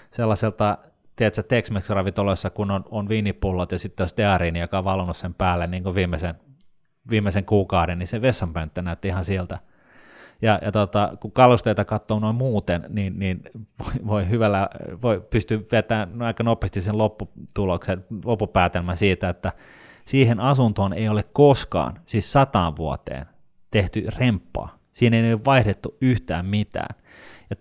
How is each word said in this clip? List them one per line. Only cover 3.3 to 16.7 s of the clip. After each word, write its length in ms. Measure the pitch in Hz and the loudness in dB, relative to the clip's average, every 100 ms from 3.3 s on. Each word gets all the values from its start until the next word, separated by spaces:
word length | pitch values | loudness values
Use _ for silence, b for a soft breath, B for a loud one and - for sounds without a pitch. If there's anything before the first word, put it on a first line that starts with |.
| - 98 90 87 | -2 -2 -2 -2
ja 80 | 92 | -4
sitten 240 | 98 - | -6 -4
on 60 | 90 | -4
steariini, 500 | - 101 90 85 85 | 0 2 2 0 -2
joka 180 | 85 95 | -4 -2
on 60 | 95 | -2
valunut 320 | 95 90 - | -2 -4 -6
sen 160 | 90 | -8
päälle, 340 | - 92 87 87 | -2 0 0 -2
niinku, 280 | 90 92 92 | -4 -4 -2
viimeisen, 400 | 90 80 87 80 _ _ _ _ _ _ 113 | -2 -2 -6 -8 _ _ _ _ _ _ -4
viimeisen 360 | 110 101 98 92 | 0 0 -2 2
kuukauden, 540 | 104 95 92 85 87 | 2 2 0 0 -2
niin 80 | 92 | -6
se 140 | 110 | -2
vessanpönttö 600 | 127 - 87 80 80 87 | 0 0 2 2 0 -6
näytti 260 | 87 82 95 | -6 -4 -4
ihan 180 | 92 85 | -4 -2
siltä. 340 | 95 87 90 b b b b b b b _ | -2 -4 -10 b b b b b b b _
Ja, 180 | 113 101 | 2 2
ja, 100 | 104 | 0
tota, 400 | 107 98 101 101 - | 0 2 2 0 -2
kun 120 | 107 | -2
kalusteita 540 | 127 123 120 110 104 104 | 6 8 6 4 0 0
katsoo 340 | 107 - 107 | -4 -2 -2
noin 160 | 107 120 | 0 0
muuten, 500 | 131 104 - 87 - | 0 0 0 -4 -4
niin, 300 | 104 95 92 | -4 -4 -2
niin 220 | 95 90 - 110 104 - | -4 -4 -10 -18 -16 -12
voi, 140 | - - 104 | -8 -6 -2
voi 220 | 104 92 | 0 2
hyvällä, 400 | 113 104 98 98 - - 85 | 2 2 2 0 -6 -14 -4
voi 200 | 120 95 - | 0 0 0
pystyä 300 | 113 - 107 - | -2 0 -2 0
vetämään, 380 | 110 104 110 90 | 0 2 -2 -4
no, 120 | 117 117 | -4 -4
aika 180 | 110 | -2
nopeasti 380 | 117 113 101 | 0 0 -2